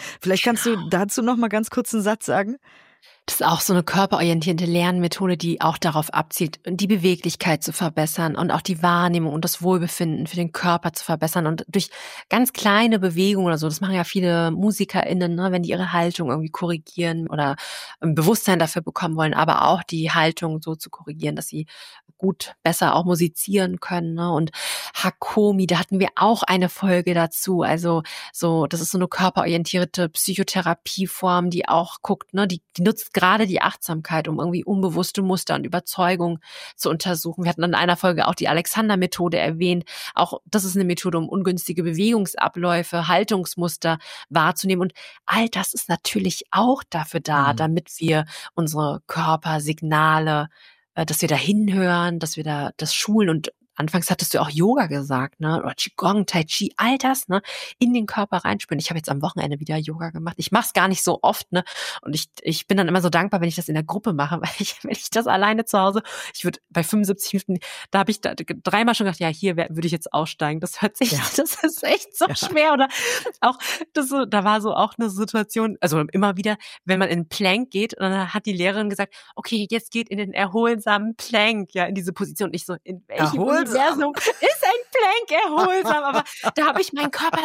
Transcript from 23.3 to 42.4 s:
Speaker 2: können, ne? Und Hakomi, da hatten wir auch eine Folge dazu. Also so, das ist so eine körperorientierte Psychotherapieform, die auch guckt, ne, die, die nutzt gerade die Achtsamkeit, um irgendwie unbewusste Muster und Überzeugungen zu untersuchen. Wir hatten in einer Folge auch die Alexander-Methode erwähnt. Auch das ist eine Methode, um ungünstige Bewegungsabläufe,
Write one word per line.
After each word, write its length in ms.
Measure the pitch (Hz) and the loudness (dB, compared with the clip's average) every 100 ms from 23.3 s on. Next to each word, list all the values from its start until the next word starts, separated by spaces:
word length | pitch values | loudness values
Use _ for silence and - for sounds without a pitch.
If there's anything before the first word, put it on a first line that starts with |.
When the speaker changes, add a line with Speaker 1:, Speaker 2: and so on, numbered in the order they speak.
| - - 196 185 180 | -2 -2 0 0 -2
Speaker 2:
können, 360 | - 175 170 165 | -6 -4 -4 -2
ne? 160 | 175 | 0
Und 180 | 160 160 - - - - - | 0 0 -4 -8 -8 -8 -4
Hakomi, 720 | 190 - - - 208 196 185 | -4 -4 -2 2 4 4 2
da 100 | 175 | 2
hatten 220 | 185 190 | 2 0
wir 100 | 190 - | 0 4
auch 260 | 196 226 | 4 4
eine 280 | - 185 180 | 2 2 2
Folge 440 | - 196 180 175 | 0 2 2 2
dazu. 480 | 170 165 - - 180 | 2 0 -2 0 2
Also 400 | - 160 170 165 160 - - | 2 2 2 0 -2 -10 -14
so, 320 | - 170 160 151 | -2 2 2 2
das 160 | 170 | -2
ist 80 | 180 | -2
so 60 | 190 | 0
eine 100 | 180 | 0
körperorientierte 1000 | - 185 185 165 170 165 185 180 - 170 | 2 2 2 2 0 0 0 0 0 -2
Psychotherapieform, 1400 | - - 190 190 190 170 170 - - 190 - 185 180 180 | -2 -2 -2 -2 -2 0 -2 -4 -4 -4 -2 0 2 2
die 160 | 175 - | 0 2
auch 300 | 165 175 - | 2 0 -4
guckt, 320 | - - - | -4 -4 -2
ne, 140 | 190 202 | -2 0
die, 140 | 175 - - | -2 -6 0
die 60 | |
nutzt 320 | 175 220 - | 0 0 -2
gerade 320 | - 180 208 208 | 2 4 4 2
die 160 | 180 | 2
Achtsamkeit, 680 | - - - 160 160 160 160 | 0 -2 -6 -6 -2 -4 -2
um 120 | 156 | -2
irgendwie 240 | 170 175 | -2 -2
unbewusste 580 | - 196 185 165 185 - | -2 0 0 0 -2 0
Muster 320 | 190 180 - 151 | 0 0 0 -2
und 100 | 147 | -2
Überzeugungen 720 | 175 - - 180 180 175 165 - - - - | -4 -4 0 2 2 0 -4 -8 -18 -16 -6
zu 140 | 165 | -2
untersuchen. 540 | 156 190 165 165 170 | 0 0 -2 -4 -2
Wir 60 | 175 | -2
hatten 120 | 165 | 0
in 120 | 170 127 | 2 2
einer 220 | 175 175 | 2 2
Folge 300 | 185 160 - | 2 2 2
auch 80 | 175 | 2
die 120 | 160 | 0
Alexander-Methode 920 | 156 - - 220 196 180 - 180 165 | 0 0 0 2 2 2 0 -2 0
erwähnt. 460 | 92 160 180 180 - - - - | -2 0 0 0 -2 -10 -6 0
Auch 260 | 175 - - | 0 -2 -4
das 180 | 214 | -2
ist 120 | 190 190 | 0 0
eine 100 | 185 | 0
Methode, 340 | 175 180 165 | 0 -2 -2
um 100 | 160 | -2
ungünstige 540 | 196 185 180 - 165 | -2 -2 -2 -4 -4
Bewegungsabläufe, 1200 | 170 165 214 233 190 - | -2 2 2 2 0 -2